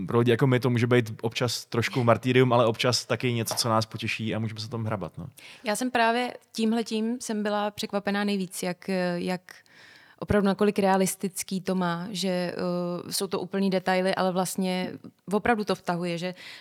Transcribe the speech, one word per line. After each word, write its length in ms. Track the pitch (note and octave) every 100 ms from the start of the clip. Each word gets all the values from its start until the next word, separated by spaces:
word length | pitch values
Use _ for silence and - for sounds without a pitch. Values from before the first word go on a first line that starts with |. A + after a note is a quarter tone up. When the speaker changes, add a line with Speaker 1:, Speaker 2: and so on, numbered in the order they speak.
| F2+
Speaker 1:
pro 120 | A#2
lidi 120 | A#2+
jako 160 | A2+ C3+
my 120 | B2
to 100 | B2+
může 180 | A#2+ A#2+
být 240 | B2 A2 G#2
občas 440 | A2+ - B2 - -
trošku 380 | A#2 - C#3
martyrium, 500 | A#2 A2 B2+ B2 B2+
ale 120 | A#2+ A#2
občas 400 | A2 B2+ A#2+ -
taky 280 | A#2 B2+
něco, 220 | A#2 A2 -
co 140 | A#2+
nás 160 | A2 A2
potěší 500 | - A2+ - A2 G#2
a 40 |
můžeme 200 | A2 A2
se 100 | A2
tam 140 | A2+ G#2+
hrabat, 320 | G#2 E2 -
no. 100 | E2+ - - -
Speaker 2:
Já 120 | G#3+ G#3
jsem 160 | B3+
právě 420 | B3 A3+ A#3 B3 - _
tímhletím 680 | - A3 A#3 A3 A3 A3+ B3
jsem 220 | - G#3+
byla 280 | G#3 G#3 G#3
překvapená 520 | G#3 - G3+ G3+ G3+
nejvíc, 400 | G#3 G3+ F3+ -
jak, 260 | F3+ F3+ - F#3 F3+ F3
jak 260 | F#3 F3+ - - _ - - - - -
opravdu 260 | E3 G#3 G3
nakolik 340 | F#3+ G#3 G3+
realistický 840 | F#3+ F#3+ F#3 - G3 - - F#3+
to 140 | F3+ F#3
má, 320 | F3 E3+ F3+
že, 180 | F3+ F#3
eh, 240 | F3+ F3 - F3+ F3 F3 F3 -
jsou 140 | - G3
to 120 | F#3+
úplný 300 | F3+ G3 G3
detaily, 460 | F#3 F#3 F#3 F#3+ -
ale 160 | F#3
vlastně 600 | F3+ F#3 - F#3 F#3 F#3 - - - -
opravdu 320 | G#3 A#3+ A3
to 120 | G3 F#3
vtahuje, 420 | - E3+ F3 E3+
že 180 | F3+ F3+ - -